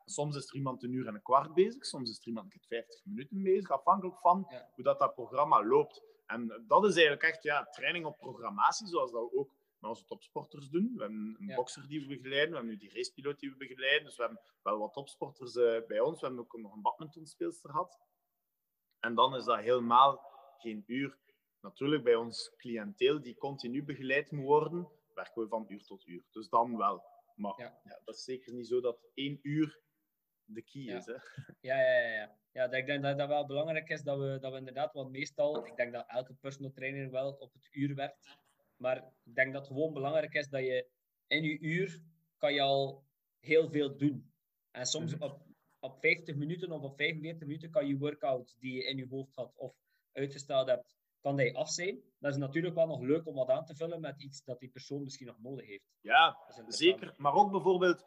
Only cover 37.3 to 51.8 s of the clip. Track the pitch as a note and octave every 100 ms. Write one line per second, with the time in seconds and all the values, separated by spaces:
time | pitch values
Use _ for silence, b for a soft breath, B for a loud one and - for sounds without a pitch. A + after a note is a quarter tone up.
37.3 | C#3 C3 _ _ C#3+ C#3+ C#3 C#3+ - -
38.3 | - _ _ _ _ B2+ B2+ - _ -
39.3 | A#2+ C3 C3+ C3+ C3+ D#3+ C#3 C#3 D#3 D3
40.3 | D3+ C#3 C#3 C3 B2+ B2 _ _ _ _
41.3 | D3 D#3+ D#3 D#3 E3+ G3 - - _ _
42.3 | _ D3 C#3+ C#3 C#3 C3+ - _ _ _
43.3 | _ - D#3+ D3+ D3 C#3 C#3 C#3+ A#2+ -
44.3 | _ _ _ _ - B2+ D#3 E3 - C#3+
45.3 | - - _ _ _ C3 - D#3+ E3+ -
46.3 | C#3+ D3 F3+ F3+ D#3 C#3 C#3 D3+ D#3+ D#3+
47.3 | E3 D3 D3+ E3 D#3 C#3+ C#3 D3 D3 D3
48.3 | B2+ A#2+ _ C3 B2+ B2+ C3+ B2 C3+ C3+
49.3 | - A#2+ - B2+ - _ _ _ C3+ C#3
50.3 | C#3 - C3+ C3 B2 - _ _ _ C#3+
51.3 | C#3 B2 B2+ - -